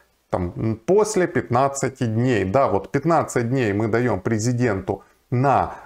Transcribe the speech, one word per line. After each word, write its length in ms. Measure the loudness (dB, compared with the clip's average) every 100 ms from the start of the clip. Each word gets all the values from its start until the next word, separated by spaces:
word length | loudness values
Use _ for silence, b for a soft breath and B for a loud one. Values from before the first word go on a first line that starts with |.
| B _ -8
там, 240 | -4 -4 -4
м, 240 | -4 -4 0
после 420 | 2 2 0 0
пятнадцати 800 | -2 0 0 0 -2 -6 -4 -2
дней. 400 | 0 2 2 2
Да, 240 | 2 2
вот 220 | 0 -2
пятнадцать 580 | -4 0 0 0 -2 0
дней 240 | 0 0
мы 160 | 0 0
даем 320 | 0 0 0
президенту 840 | -2 -2 0 0 0 0 -2 -6 b b -4
на, 420 | 0 2 2 0 B